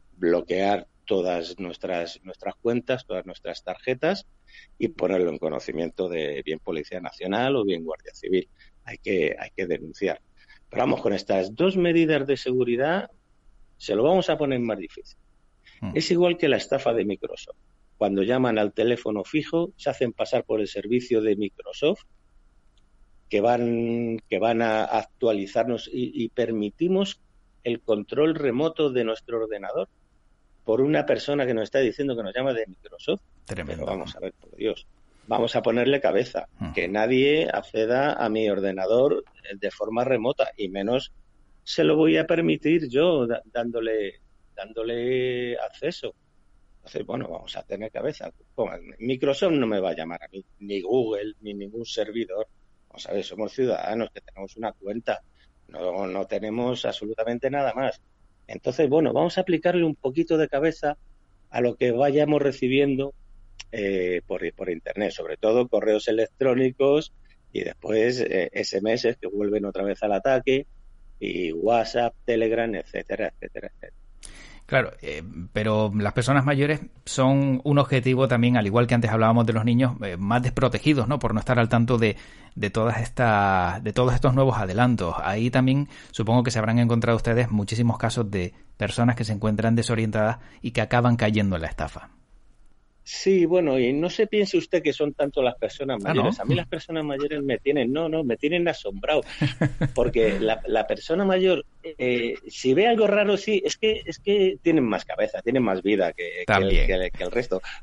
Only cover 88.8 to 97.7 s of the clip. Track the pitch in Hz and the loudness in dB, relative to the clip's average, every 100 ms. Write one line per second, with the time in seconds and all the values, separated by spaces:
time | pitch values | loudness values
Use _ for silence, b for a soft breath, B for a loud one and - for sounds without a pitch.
88.8 | 104 - 120 120 110 104 107 104 113 117 | -4 2 2 2 -2 -2 0 2 2 2
89.8 | 113 113 110 110 110 110 B B - 113 | 2 0 0 2 0 0 B B -6 -2
90.8 | 107 123 123 120 107 107 101 87 82 - | 2 4 4 4 4 2 2 0 -4 -6
91.8 | 76 - - - _ - - - - _ | -8 -10 -20 -20 _ -20 -20 -20 -20 _
92.8 | _ _ - - 190 190 165 180 160 131 | _ _ -14 -2 2 4 4 4 4 2
93.8 | 123 143 170 - 214 208 196 175 - 175 | 2 0 -2 0 0 0 2 0 0 0
94.8 | 151 131 147 - 143 143 123 - 110 - | 0 0 -2 -2 -2 0 0 0 -4 -4
95.8 | 135 113 98 131 135 226 107 127 - 160 | -6 -4 0 2 2 0 0 0 -2 -8
96.8 | - 160 151 135 147 151 139 117 135 | -6 -4 -4 -2 -2 -2 -2 0 0